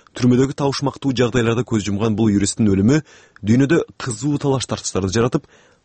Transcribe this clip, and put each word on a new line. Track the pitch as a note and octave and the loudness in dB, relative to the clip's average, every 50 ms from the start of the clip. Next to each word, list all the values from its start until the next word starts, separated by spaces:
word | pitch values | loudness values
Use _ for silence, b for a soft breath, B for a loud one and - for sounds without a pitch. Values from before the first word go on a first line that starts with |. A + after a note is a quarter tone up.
| B B _ - | B B _ 0
түрмөдөгү | B2 B2 B2 A#2+ C3+ C3 - - | 2 2 4 4 2 0 -2 -4
табышмактуу | C#3+ C#3+ C3 - C#3+ C3 - - - C#3 B2 | -4 -4 -4 -4 -6 -6 -6 -4 -6 -4 -2
жагдайларда | G#2+ B2 A2+ A2+ B2 A2+ A2+ A#2 C3 | 0 -2 0 0 0 0 0 0 -2
көз | A2 - A#2 G#2+ F2+ | -2 -2 -2 -2 -2
жумган | G#2 G2 F#2+ A2+ A2+ G#2+ G2+ | -2 -4 -2 -2 -2 0 2
бул | A2+ A2 | 2 2
юристтин | G2 G2 G2+ - - - A2+ | 4 2 0 0 0 0 2
өлүмү | G2+ F#2+ F#2+ G2 A#2 C#3+ D#3 B B B B B B B B G2 | 2 2 4 4 4 2 2 B B B B B B B B -2
дүйнөдө | F#2+ A#2 B2+ C#3 C3 E3+ E3 - - - | 0 2 2 4 4 2 0 0 -2 -10
кызуу | - - B2+ G#2+ G#2 B2+ D3 C#3+ C#3 | -12 -10 -10 -8 -4 -4 -2 -2 -2
талаш | - C#3+ C3+ B2+ - | 0 -2 -2 -2 -4
тартыштарды | - A2+ - - - - F#2+ F#2+ F#2+ F2+ | -6 -8 -8 -8 -6 -4 -2 -2 0 0
жаратып, | A2+ A2+ B2+ - D3 - b b b b b b b | 0 0 0 0 -2 -4 b b b b b b b